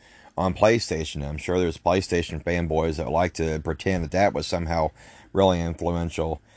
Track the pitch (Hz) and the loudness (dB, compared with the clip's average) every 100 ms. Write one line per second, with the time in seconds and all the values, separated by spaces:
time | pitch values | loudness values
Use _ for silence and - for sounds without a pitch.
0 | - - - - 92 87 104 117 - 82 | -20 -20 -14 -2 -2 4 4 4 0 -4
1 | 78 76 71 76 - 90 87 78 - 92 | -4 -6 -6 -6 -2 0 0 0 2 2
2 | 95 90 82 80 76 87 85 78 82 78 | 2 -2 -2 -6 -2 -2 0 0 0 -2
3 | 67 76 90 - 82 78 76 78 - 92 | -2 0 0 0 -4 -2 -4 -4 -2 -2
4 | 82 92 98 - - 87 82 82 78 - | -2 2 2 2 -4 -4 -2 0 -2 -4
5 | - - - 95 98 87 85 82 85 87 | -20 -20 -8 4 4 4 0 -2 -2 -2
6 | 85 - 80 78 _ | -4 -2 -4 -4 _